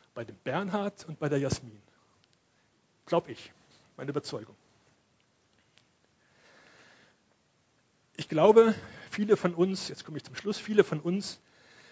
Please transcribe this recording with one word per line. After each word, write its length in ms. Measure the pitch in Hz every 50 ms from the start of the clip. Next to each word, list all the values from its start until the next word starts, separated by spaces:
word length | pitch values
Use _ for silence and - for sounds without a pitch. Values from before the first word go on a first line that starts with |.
| _ _ -
bei 80 | 120 113
dem 140 | 107 104 -
Bernhard 720 | - 131 127 170 202 190 175 208 196 202 196 - - -
und 120 | 156 -
bei 100 | 156 143
der 80 | 143 139
Jasmin. 420 | 139 131 - - 127 117 107 101 - _ _ _ _ _ _ _ _ _ _ _ _ _ _ _ _ _ _ _ _ _ _ _ _
Glaub 240 | - 170 170 - -
ich, 220 | 113 - - - - _ _ _ - - _ _ _ -
meine 120 | 135 143
Überzeugung. 460 | 135 147 - - - 110 104 - - _ _ _ _ _ _ _ _ _ _ _ _ _ _ _ _ _ _ _ _ _ _ _ _ _ _ _ _ _ _ _ _ _ _ _ _ _ _ - - - - - - - - - - - - _ _ _ _ _ _ _ _ _ _ _ _ _ _ _ _ _ _ _ _ _ _
Ich 140 | - 151 -
glaube, 460 | 160 156 165 208 220 226 226 226 214 - - - - - - -
viele 280 | - - 208 208 208 -
von 180 | - 180 175
uns, 340 | 165 180 190 190 185 - -
jetzt 160 | 143 - -
komme 120 | - 156 139
ich 60 | -
zum 120 | - 127
Schluss, 240 | - - 202 208 -
viele 240 | - - 214 208 190
von 160 | - 175 151
uns 420 | - 175 180 202 196 - - - _ _ _ - - - - - - -